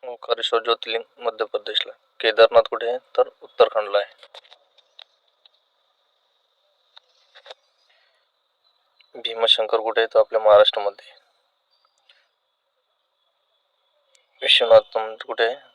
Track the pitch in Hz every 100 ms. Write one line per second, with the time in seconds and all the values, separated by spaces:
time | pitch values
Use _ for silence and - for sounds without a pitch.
0 | 127 120 - 117 113 117 113 117 117 113
1 | 117 _ 120 110 110 - 107 107 - -
2 | _ _ 117 110 143 117 110 113 117 123
3 | _ - 127 _ 135 - - 113 104 101
4 | 101 - - - - - _ _ _ _
5 | - _ _ _ _ _ _ _ _ _
6 | _ _ _ _ _ _ _ _ _ -
7 | _ _ _ - - - _ _ _ _
8 | _ _ _ _ _ _ _ _ _ _
9 | _ 123 117 113 113 - 110 113 110 110
10 | 113 113 107 113 107 104 107 - 101 101
11 | - - _ _ _ _ _ _ _ _
12 | _ _ _ _ _ _ _ _ _ _
13 | _ _ _ _ _ _ _ _ _ _
14 | _ _ _ _ - - 117 113 - 113
15 | 110 110 - - 117 139 -